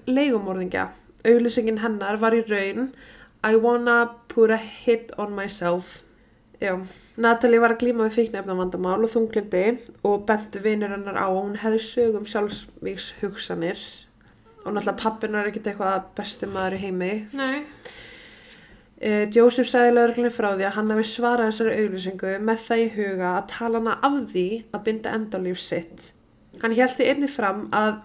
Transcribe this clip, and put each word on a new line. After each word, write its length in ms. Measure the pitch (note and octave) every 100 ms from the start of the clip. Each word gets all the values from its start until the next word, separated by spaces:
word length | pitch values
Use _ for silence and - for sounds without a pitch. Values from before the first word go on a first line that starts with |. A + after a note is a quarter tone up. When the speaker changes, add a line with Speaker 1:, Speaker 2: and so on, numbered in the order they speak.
| -
Speaker 1:
leigumorðingja. 800 | C4 C#4+ A3+ G3 F#3 F#3 F#3+ F#3 - - _
Auglýsingin 560 | A3 A#3+ A#3 A#3 A3 A3
hennar 380 | A3+ G#3 G3 G#3+
var 140 | A3+
í 100 | A3+ A3
raun, 440 | G3+ G3 G#3 C4 - - - - _
„I 120 | G#3+ A3
wanna 520 | A#3 A#3+ A#3+ A#3+ A#3 - -
put 220 | - A3
a 80 | A3
hit 540 | - - - A3+ - -
on 160 | G#3 G3+
myself.“ 680 | G3 - F3 F3 F3+ - - _ _ _ _ -
Já, 200 | G3+ F#3 F#3 - - -
Natalie 440 | A#3 A#3 A#3+ A#3
var 100 | A#3 A3+
að 40 |
glíma 300 | B3 A#3 A3
við 220 | A3 A3
fíkniefnavandamál 720 | G3 F#3+ F#3 F#3 F3+ F3+ F#3+
og 60 | A3+
þunglyndi 680 | A#3 A3+ A3 G#3 F3+ G#3+ B3 - -
og 220 | G#3 G3+ G#3
benti 340 | G#3+ G#3+ G3
vinir 300 | G#3 G#3+ G#3
hennar 240 | G3+ G3+ -
á 140 | F#3+
að 140 | F#3+
hún 140 | G3+ G#3
hefði 220 | A3 A3
sögu 380 | A3 - A#3 G#3
um 80 | G#3
sjálfsvígshugsanir. 1500 | G#3+ G#3 - - - F#3+ G3 - - G3+ G3+ - F3 E3 - - - - _ _ _ _ - -
Og 80 |
náttúrulega 240 | G#3 G3+ G3
pabbinn 340 | A3 A3 G#3+
var 120 | G#3+ G#3
ekkert 300 | G#3 G#3+ G3+
eitthvað 280 | F#3+ F#3+ F#3 -
besti 300 | G#3 - G3
maður 260 | F#3+ F#3+
í 40 | F#3+
heimi. 480 | G3 F#3 F3+ G#3+ G#3+
Speaker 2:
Nei. 300 | C#4 C4 C#4 D4+ - - - - - - - - - - - _ -
Speaker 1:
Eh, 240 | G#3+ G#3 G#3
Joseph 340 | A3+ A#3+ A#3+ A#3+
sagði 300 | B3 A#3+ A#3+
lögreglunni 340 | A#3 A#3 A#3+
frá 240 | A3+ G#3 G3
því 120 | G3
að 60 |
hann 160 | G3 G#3+
hafi 100 | G#3+
svarað 460 | A3 - A#3+ A#3+ A3
þessari 280 | A3 A3 -
auglýsingu 600 | G#3+ F#3+ F#3 F#3+ F#3+ G3
með 200 | G#3+ A3 -
það 160 | A3+ A3+
í 40 |
huga 480 | G#3+ G3+ F#3+ F3+ F3+
að 60 | G3+
tala 320 | - A#3 A3+
hana 180 | A3+ -
af 280 | C#4 C#4+ A3+
því 320 | F#3 F3+ A3+ -
að 120 | G3+
binda 260 | G#3+ A3 G#3+
enda 280 | A3 G#3+ F#3+
á 40 |
líf 160 | F#3 F3+
sitt. 540 | - F3 E3 - - - _ _ _ -
Hann 140 | A3+ A3+
hélt 200 | B3+ B3+
því 120 | B3
einnig 200 | C#4 C#4
fram 380 | - G3+ G3+ -
að 300 | G#3 G#3+ G#3+